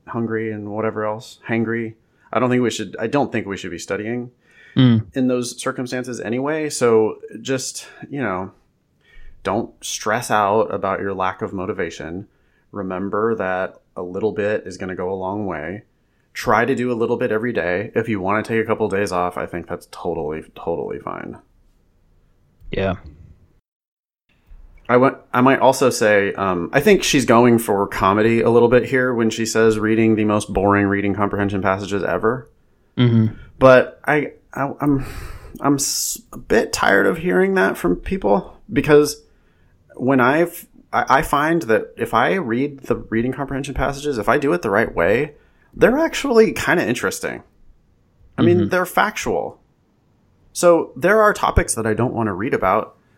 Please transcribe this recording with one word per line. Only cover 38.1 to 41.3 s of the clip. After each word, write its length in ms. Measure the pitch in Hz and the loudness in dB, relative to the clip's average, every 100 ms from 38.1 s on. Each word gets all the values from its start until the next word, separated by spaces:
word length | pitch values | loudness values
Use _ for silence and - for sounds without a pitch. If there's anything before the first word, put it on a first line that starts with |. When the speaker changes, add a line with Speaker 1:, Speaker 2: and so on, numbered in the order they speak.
| 190 202 202 - - - | -2 2 0 0 -18 -4
Speaker 1:
because 520 | 120 139 147 147 - _ _ _ _ _ _ _ - | -2 6 6 6 -2 _ _ _ _ _ _ _ -4
when 240 | 123 135 | 0 4
I've, 460 | 123 151 170 - - _ - | 4 4 0 -4 -20 _ -4
I, 260 | 113 120 135 | -2 2 2
I 40 | |
find 400 | 151 | 2